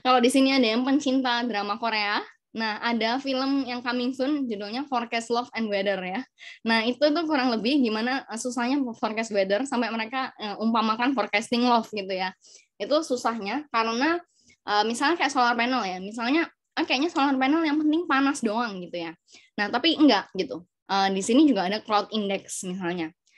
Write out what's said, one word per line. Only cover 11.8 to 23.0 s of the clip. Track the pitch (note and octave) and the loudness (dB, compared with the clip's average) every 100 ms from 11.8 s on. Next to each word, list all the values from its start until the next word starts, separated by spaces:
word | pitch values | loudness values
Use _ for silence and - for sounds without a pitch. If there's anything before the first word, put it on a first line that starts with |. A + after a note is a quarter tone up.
| A3 G#3 | 2 -6
gitu | F#3+ | -4
ya. | F#3 F#3 - - - _ - | -4 -4 -8 -20 -20 _ -8
Itu | G3+ D4 D#4 | 0 0 0
susahnya | B3 A#3 A#3 G3+ C4 D4+ | -2 -2 -4 -4 -6 -4
karena, | A#3 A3+ A#3 D4+ F4 - _ _ _ - | -2 0 0 0 0 -6 _ _ _ -2
eh, | G#3 | 2
misalnya | G#3+ A#3 C#4+ E4+ | 2 2 0 2
kayak | C#4 | 0
solar | C#4 A#3+ A#3+ | 2 2 2
panel | A#3 C4 F#3+ | 0 0 -2
ya, | F3+ | -6
misalnya, | G3 A3+ A#3 D#4 D#4+ _ _ - | -10 -6 0 0 0 _ _ -4
"Ah, | |
kayaknya | E4 C4 E4 | -2 0 0
solar | E4 C#4 C4 | 2 2 2
panel | C4 D#4+ | 2 2
yang | D#4 D4+ | 2 2
penting | D4+ D#4+ | 2 0
panas | F4 C4+ C#4 C#4+ | 0 2 2 0
doang," | A3+ A3 A#3+ F#3+ | -2 -2 -4 -6
gitu | F3 F3 | -8 -8
ya. | E3 E3 _ - _ - | -8 -12 _ -20 _ -4
Nah | G#3 | -2
tapi | - E4 C4+ | 2 2 6
enggak | C#4+ G3+ - F#3 | 6 6 2 -4
gitu. | F3 E3 - _ - | -4 -6 -14 _ -2
Eh, | G3 G3 F#3+ | 0 2 0
di | |
sini | F#3+ B3 D4+ | 2 6 6
juga | G3 F3+ | 4 0
ada | G#3+ | -4
cloud | - G#3 G#3+ | 0 0 0
index | A3 G3 G3 - - F#3 | -4 -2 -4 -6 -10 -8
misalnya. | F#3 F3 F3+ | -6 -4 -4